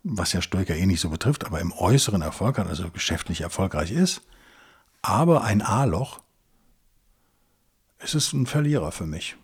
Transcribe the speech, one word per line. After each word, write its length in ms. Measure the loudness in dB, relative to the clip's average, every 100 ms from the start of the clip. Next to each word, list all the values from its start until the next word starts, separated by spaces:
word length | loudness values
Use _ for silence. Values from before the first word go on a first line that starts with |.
was 300 | -4 -4 -2
ja 100 | -2
Stoiker 320 | 0 -2 0
eh 120 | 2 2
nicht 140 | 2
so 100 | -2
betrifft, 340 | 0 0 0
aber 160 | -4 -4
im 120 | -4
äußeren 500 | -2 4 4 4 0
Erfolg 360 | -2 -2 -2 0
hat, 100 | -2
also 220 | -4 -6
geschäftlich 520 | -4 -4 -4 -4 -6
erfolgreich 480 | -6 -2 0 0 -2
ist, 320 | 2 2 0 _ -20 -20 -20 -20 _ _ _
aber 420 | 0 4 6 4
ein 180 | 4 2
A-Loch, 580 | 2 2 2 0 -4 -10 _ _ _ _ _ _ _ _ _ _ _ _ _ _ _ _ _ _
es 160 | -4
ist 180 | -2 0
ein 140 | 0 0
Verlierer 460 | 0 2 0 -2
für 140 | -6 -8
mich. 300 | -8 -10 -14